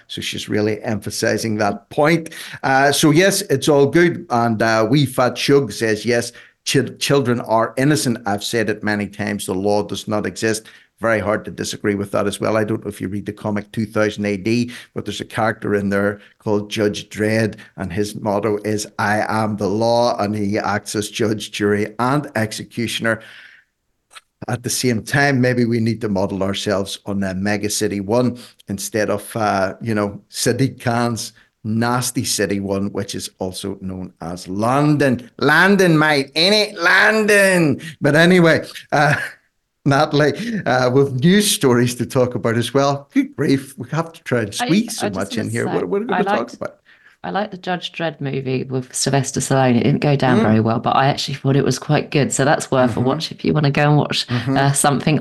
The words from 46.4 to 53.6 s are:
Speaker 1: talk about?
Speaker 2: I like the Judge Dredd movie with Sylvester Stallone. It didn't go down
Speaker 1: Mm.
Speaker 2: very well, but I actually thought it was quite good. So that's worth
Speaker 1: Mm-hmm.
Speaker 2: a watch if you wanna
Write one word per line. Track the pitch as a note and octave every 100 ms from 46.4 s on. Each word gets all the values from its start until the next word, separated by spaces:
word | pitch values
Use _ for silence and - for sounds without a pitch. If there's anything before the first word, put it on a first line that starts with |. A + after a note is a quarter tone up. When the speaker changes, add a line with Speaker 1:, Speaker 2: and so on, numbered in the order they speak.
| A#3
Speaker 1:
talk |
about? | - - - _ _ _ _
Speaker 2:
I | F3
like | F3+ G#3
the | F3+
Judge | F#3 F3+ -
Dredd | - E3 D3+
movie | C#3+ C#3 C3 C3
with | C3 C3 B2+
Sylvester | - C#3+ C#3 C3 -
Stallone. | - C3+ C3 A#2+
It | -
didn't | D3
go | D3+ C#3
down | C3 -
Speaker 1:
Mm. |
Speaker 2:
very | A2 A2
well, | A2+ A#2
but | - -
I | C3+
actually | C#3+ -
thought | C#3 C3+ C#3
it | -
was | C3
quite | - D3+ -
good. | D3+ B2+
So | - C3+
that's | - -
worth | C3 B2+
Speaker 1:
Mm-hmm. | A#2
Speaker 2:
a | B2
watch | D3 -
if | -
you | -
wanna | D#3